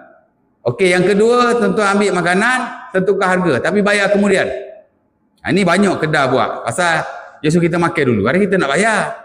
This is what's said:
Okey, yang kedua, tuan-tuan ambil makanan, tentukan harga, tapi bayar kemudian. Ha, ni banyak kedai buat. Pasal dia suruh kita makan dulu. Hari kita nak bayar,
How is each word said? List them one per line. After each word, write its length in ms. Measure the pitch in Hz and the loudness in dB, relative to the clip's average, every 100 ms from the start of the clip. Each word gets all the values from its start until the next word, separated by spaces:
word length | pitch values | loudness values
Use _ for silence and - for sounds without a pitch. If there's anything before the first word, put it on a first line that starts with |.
| - - _ _ _ _ | -20 -20 _ _ _ _
Okey, 240 | - 131 185 | -6 0 2
yang 160 | 180 | 2
kedua, 560 | 180 202 226 247 240 240 | 2 4 4 4 2 2
tuan-tuan 400 | 202 185 202 202 | 0 0 0 0
ambil 160 | 202 185 | 0 0
makanan, 420 | 170 185 233 254 240 - - 190 | 0 0 0 0 -4 -12 -6 -2
tentukan 320 | 190 190 185 | 0 0 0
harga, 260 | 185 175 120 | 0 0 0
tapi 240 | 160 202 | 0 0
bayar 240 | 202 208 196 | 0 0 2
kemudian. 400 | 202 202 185 135 - - - - _ _ _ _ _ | 2 2 2 0 -6 -12 -18 -20 _ _ _ _ _
Ha, 80 | - | -2
ni 160 | 170 185 | 0 2
banyak 320 | 180 202 - | 2 2 0
kedai 320 | 156 156 131 | -2 0 0
buat. 320 | 131 104 - | 0 0 -4
Pasal 400 | - 123 175 160 - - - - | -6 -2 -2 -2 -4 -12 -18 -6
dia 80 | 151 | 0
suruh 160 | 170 170 | 2 2
kita 80 | 175 | 0
makan 280 | 170 165 135 | -2 0 0
dulu. 140 | 110 | 0
Hari 240 | 104 170 202 | 0 0 0
kita 80 | 185 | 0
nak 160 | 143 | 0
bayar, 260 | 147 220 208 156 - | 0 0 -2 -4 -8